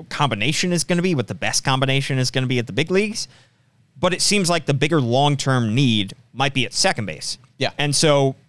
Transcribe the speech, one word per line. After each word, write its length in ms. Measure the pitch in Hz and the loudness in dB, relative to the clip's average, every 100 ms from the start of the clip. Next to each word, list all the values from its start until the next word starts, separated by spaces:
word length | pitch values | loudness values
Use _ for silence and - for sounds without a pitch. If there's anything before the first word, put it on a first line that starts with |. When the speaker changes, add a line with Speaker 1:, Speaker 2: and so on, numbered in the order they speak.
| 165 | -10
Speaker 1:
combination 640 | - 143 104 117 156 185 | -4 -2 0 -2 -2 -2
is 120 | 170 | -2
gonna 180 | - 175 | -2 0
be, 120 | 185 | 0
what 120 | 147 107 | 0 -4
the 60 | |
best 300 | 95 104 - | -4 -4 -2
combination 540 | - 131 131 135 135 135 | 0 0 0 0 0 -2
is 120 | 123 | -2
gonna 160 | 135 127 | -2 0
be 120 | 127 | -2
at 80 | 120 | -2
the 60 | |
big 180 | 104 160 | -4 0
leagues, 360 | 185 208 214 - - _ _ _ _ _ - | 0 0 -4 -10 -14 _ _ _ _ _ -4
but 140 | 180 | -2
it 80 | 170 | 0
seems 260 | - 208 170 | 2 2 2
like 160 | 170 - | 0 0
the 80 | |
bigger 260 | 139 156 160 | 0 2 2
long-term 760 | 117 123 143 139 135 131 110 | 2 2 2 2 0 2 2
need 400 | 120 135 110 98 - _ | 2 2 2 -2 -8 _
might 220 | 117 139 | -4 -2
be 100 | 135 110 | -2 -2
at 60 | |
second 320 | - 190 165 95 | 0 0 -2 -6
base. 320 | 73 - - _ - | -8 -10 -12 _ -6
Speaker 2:
Yeah. 120 | 127 - | -4 -2
Speaker 1:
And 160 | 147 135 | -2 2
so 400 | 160 143 135 135 | 4 4 2 -2